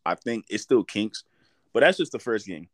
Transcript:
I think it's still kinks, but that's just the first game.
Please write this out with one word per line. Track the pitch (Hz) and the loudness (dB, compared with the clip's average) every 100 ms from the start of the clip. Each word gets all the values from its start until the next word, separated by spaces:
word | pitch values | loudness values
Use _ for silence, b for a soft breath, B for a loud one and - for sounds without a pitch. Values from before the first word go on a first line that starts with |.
| - | -4
I | |
think | 90 - 117 - | -4 -4 -6 -4
it's | 104 | -6
still | - - | 2 2
kinks, | 92 104 107 - - _ _ _ _ | 2 -2 -4 -6 -18 _ _ _ _
but | 113 | 4
that's | 147 190 | 4 4
just | 160 | -2
the | 117 | -6
first | - 110 95 | -4 -4 -4
game. | 82 85 | -14 -16